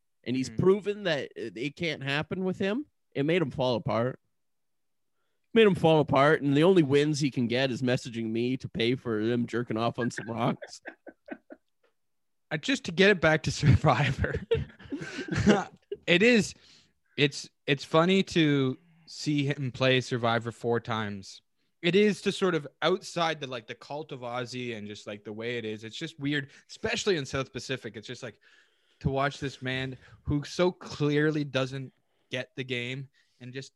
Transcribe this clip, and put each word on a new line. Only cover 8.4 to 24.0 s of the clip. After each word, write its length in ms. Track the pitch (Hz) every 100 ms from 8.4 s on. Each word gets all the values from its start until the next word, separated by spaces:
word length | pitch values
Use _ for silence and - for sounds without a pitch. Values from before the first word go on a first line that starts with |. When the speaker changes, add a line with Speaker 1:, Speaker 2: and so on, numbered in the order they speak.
| 123 131
Speaker 1:
to 100 | -
pay 280 | - 117 131
for 240 | 123 107
him 260 | 113 120 117
jerking 320 | 113 120 107
off 220 | 117 120
on 100 | 120
some 160 | - 104
rocks. 520 | 113 127 131 - - -
<laughs> 60 | - - _ - - _ - _ _ _ _ _ _ _ _ _
Speaker 2:
Uh, 60 | 156
just 260 | - 277
to 80 | -
get 180 | 165 190
it 100 | 196
back 220 | 160 156
to 80 | -
Survivor, 840 | - 147 - 151 120 131 - - - - 466 - - -
<laughs> 760 | 302 - - - - 202 208 - - _ - -
it 160 | 175
is, 320 | 233 233 - - _ - _ _ _ -
it's, 320 | 143 - - _ -
it's 180 | 143
funny 380 | - 160 175 190
to 560 | 185 175 151 143 131 131 _ _ -
see 380 | - 147 147 139
him 260 | 147 131
play 280 | - 131 131
Survivor 520 | - 127 117 117 117
four 280 | - 120 117
times. 640 | 123 110 104 101 95 - _ _ _ _
It 140 | 170 190
is 260 | 214 180
to 100 | 202
sort 220 | - 190
of 140 | 160 143 _
outside 560 | 156 185 - 170 165 156
the, 80 | 135
like, 180 | 123 113
the 80 |
cult 380 | 120 - 147